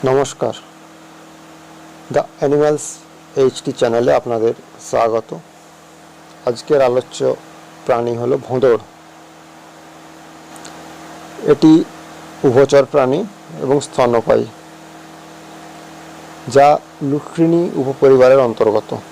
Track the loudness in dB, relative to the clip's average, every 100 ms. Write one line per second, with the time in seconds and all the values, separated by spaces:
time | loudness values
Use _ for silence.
0 | 0 0 -2 -6 -8 -8 -18 -20 -20 -20
1 | -20 -20 -20 -20 -20 -20 -20 -20 -20 -20
2 | -6 -6 -6 -6 -2 2 0 -2 -6 -18
3 | -20 -20 -12 -2 -2 -2 -10 -4 -2 0
4 | 0 -2 -2 -2 -2 -4 -16 -20 -6 -2
5 | -2 -2 -6 -18 -18 -20 -20 -20 -20 -20
6 | -20 -20 -20 -10 -8 -8 -2 0 2 -2
7 | -6 -6 -4 -4 -12 -20 -20 -14 -4 -4
8 | -2 -4 -4 -4 -4 0 2 0 -2 -20
9 | -20 -20 -20 -20 -20 -20 -20 -20 -20 -20
10 | -20 -20 -20 -20 -20 -20 -20 -20 -20 -20
11 | -20 -20 -20 -8 -2 2 6 4 2 -12
12 | -20 -20 -20 -4 0 2 4 4 2 0
13 | 0 -2 -6 -14 -20 -10 -2 -2 -2 -2
14 | 2 0 0 -2 -2 -12 -20 -20 -20 -20
15 | -20 -20 -20 -20 -20 -20 -20 -20 -20 -20
16 | -20 -20 -20 -18 -2 2 4 2 -4 -10
17 | -6 -6 -6 -2 0 0 -2 -4 -6 2
18 | 4 6 6 4 2 0 0 0 -6 -14
19 | -14